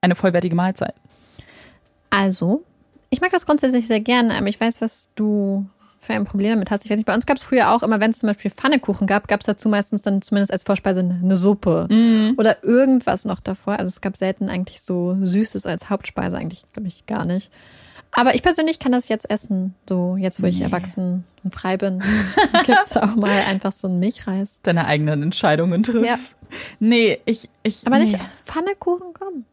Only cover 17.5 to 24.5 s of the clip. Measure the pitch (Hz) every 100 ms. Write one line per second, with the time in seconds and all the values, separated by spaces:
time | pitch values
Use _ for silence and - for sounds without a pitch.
17.5 | _ - - - - _ - 247 254 359
18.5 | 330 320 320 269 247 - 220 - 214 -
19.5 | 190 185 185 - 185 180 185 185 - 180
20.5 | 180 170 180 185 - 180 180 175 _ 190
21.5 | - 185 190 196 185 196 214 190 349 403
22.5 | 339 359 415 403 - 208 226 202 202 196
23.5 | 196 196 - 190 180 190 - - 190 202